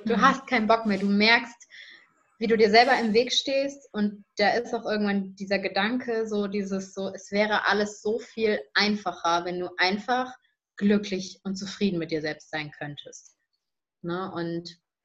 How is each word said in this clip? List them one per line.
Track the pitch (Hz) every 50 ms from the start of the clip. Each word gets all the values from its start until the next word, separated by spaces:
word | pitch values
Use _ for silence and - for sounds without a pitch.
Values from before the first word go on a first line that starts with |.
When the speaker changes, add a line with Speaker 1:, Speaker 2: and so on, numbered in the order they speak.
| -
Speaker 1:
du | 220 233
Speaker 2:
Mhm. | 202
Speaker 1:
hast | 240 269 262 - -
keinen | - 254 226 220
Bock | 214 226 220 226
mehr. | 214 196 190
Du | 196
merkst, | 202 202 202 208 220 233 247 247 - - _ - _ - - - - - - _ _ _ _ _ _ _ _
wie | 220
du | 208 226
dir | 208 226 202
selber | 202 226 247 269 254 -
im | 233 220
Weg | 202 233 254 247
stehst. | - - - 277 269 269 277 277 277 - - -
Und | - 208 208 208 208 - - _ _ -
da | 202 196
ist | - 233 240 - 240
auch | 226 -
irgendwann | - 214 214 208 202 202 202 190 190 -
dieser | - 196 185 202 190
Gedanke, | 190 185 185 196 202 220 254 254 247 240 233 226 226
so | 214 208 208 202 196
dieses | 196 208 196 190 196 190 190 - -
so, | 196 196 196 -
es | - - -
wäre | 202 202 214 214 208 196 - 175
alles | 202 208 208 208 - -
so | - 208 220 247
viel | 240 - - 226 220 214 208 - - _ _
einfacher, | 190 202 208 214 208 - 180 175 - - 170 170 175 175
wenn | 180 175 180
du | 180 180 -
einfach | - 175 185 202 208 - - 247 254 254 254 - _ _ _ _ _ _ _ _
glücklich | - 208 202 208 196 202 - 190 185 185 - - _ _
und | 196 190
zufrieden | 190 196 196 - - 208 196 175 170
mit | 160 165
dir | 160 156
selbst | 151 156 151 151 - -
sein | - 156 151 151 -
könntest. | - 151 147 143 - - - - - _ _ _ _ _ _ _ _ _ _ _ _ _ _ _ _
Ne? | - 170 170 180 190 190
Und | 175 170 170 170 170 170 170 - - _ _ _ _ _